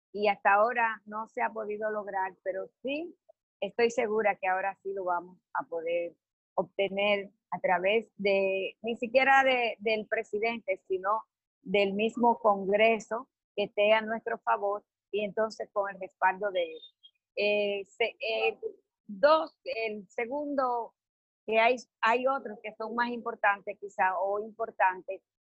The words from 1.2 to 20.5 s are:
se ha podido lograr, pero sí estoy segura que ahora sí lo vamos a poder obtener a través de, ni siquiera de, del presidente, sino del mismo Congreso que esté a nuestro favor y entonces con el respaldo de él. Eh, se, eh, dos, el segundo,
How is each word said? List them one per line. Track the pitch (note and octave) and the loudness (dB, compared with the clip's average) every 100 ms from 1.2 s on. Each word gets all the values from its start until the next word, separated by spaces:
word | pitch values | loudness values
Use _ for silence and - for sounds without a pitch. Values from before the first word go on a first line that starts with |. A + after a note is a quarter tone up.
| A3 | -8
se | - | -4
ha | A3+ | -4
podido | A3 G#3 G#3 G#3+ | -4 -6 -4 -4
lograr, | G#3+ G3+ F#3+ F#3+ F#3 | -4 -4 -4 -4 -6
pero | G3 F#3+ F#3+ _ | -6 -6 -8 _
sí | B3+ D4 F4 - _ _ _ _ | -6 -4 -6 -14 _ _ _ _
estoy | G3+ - A#3 | -8 0 0
segura | A#3 A#3 G#3+ G3+ F#3+ | 0 -2 0 0 0
que | F#3+ | -2
ahora | F#3 G3 F#3+ | -2 -2 -6
sí | G3 | -8
lo | G3 | -6
vamos | F3+ F3 F3+ F3+ _ | -2 -4 -4 -20 _
a | E3+ | -8
poder | C#3 E3+ E3 E3+ E3+ D#3+ _ _ _ - | -6 -6 -2 -2 -4 -10 _ _ _ -6
obtener | F#3+ - G3 G3 G3+ G3+ G3 _ _ | -4 -2 -2 0 0 0 -2 _ _
a | F3+ | -4
través | F#3+ F3+ F#3 A3+ A3 _ | 0 2 2 0 -2 _
de, | G3+ G3 F#3+ F#3+ F#3 - | 0 2 2 -2 -4 -8
ni | A3+ A#3 | -8 -6
siquiera | A#3 A#3 C4 C4+ | 0 2 6 6
de, | C4 B3+ A#3 - | 6 2 0 -2
del | G#3 G#3+ G3+ | -2 -2 -2
presidente, | A3 A3 G#3 A3+ A#3 G3 F#3+ _ | -4 -4 -2 -2 -2 -4 -6 _
sino | F#3+ F#3+ A3 - _ _ _ | -4 0 -2 -4 _ _ _
del | - G3 G3+ | -2 2 2
mismo | G3 A3+ A3+ A#3+ A#3 | 2 -2 2 2 4
Congreso | A3 G3+ F#3+ G3+ A3+ A3 G#3+ A3+ C4+ _ _ - | 4 2 2 4 4 4 -2 -8 -8 _ _ -6
que | G3+ | -4
esté | - G#3 | 2 4
a | A3 | 4
nuestro | A3 A3+ A3+ A3+ | 2 -6 -6 -6
favor | - A3+ G3+ G#3 - _ _ | -2 0 0 -4 -8 _ _
y | G3+ G#3 | -4 -4
entonces | F3+ A3 G#3+ A3 | -2 -4 -4 -6
con | G#3 G3 | -4 -4
el | F#3+ | -6
respaldo | F#3 _ F#3 F#3+ G#3 | -14 _ 0 0 -2
de | F#3 | -2
él. | E3 D#3+ - _ _ _ _ - | -4 -6 -18 _ _ _ _ -2
Eh, | G#3 G#3 G3+ G3+ G3 | 0 2 0 -2 -8
se, | _ A3+ | _ -4
eh, | - A3 A3 A3+ - - - _ _ - | -4 -4 -2 -2 -2 -10 -12 _ _ -16
dos, | G3+ C#4 D#4+ D#4+ _ | 2 4 4 2 _
el | - A3 A3+ G#3+ F#3 | -10 -6 -6 -6 -10
segundo, | - A#3 C#4+ D4 | -8 -4 -4 -4